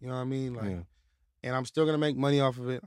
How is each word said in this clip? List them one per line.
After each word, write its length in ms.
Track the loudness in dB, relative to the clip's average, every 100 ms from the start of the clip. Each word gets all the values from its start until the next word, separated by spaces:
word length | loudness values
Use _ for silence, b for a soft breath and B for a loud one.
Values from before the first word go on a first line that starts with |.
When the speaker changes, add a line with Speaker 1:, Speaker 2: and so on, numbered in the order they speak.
Speaker 1:
You 60 | -8
know 80 | -6
what 40 |
I 40 | -4
mean? 300 | -4 -4 -4
Like, 160 | -4
Speaker 2:
Yeah. 100 | -6 -8 _ _ _ _ _
Speaker 1:
and 120 | -4 -4
I'm 80 | -2
still 200 | 2 2
gonna 120 | 4
make 180 | 2 2
money 240 | 4 4
off 160 | 4 0
of 100 | -6
it. 140 | -6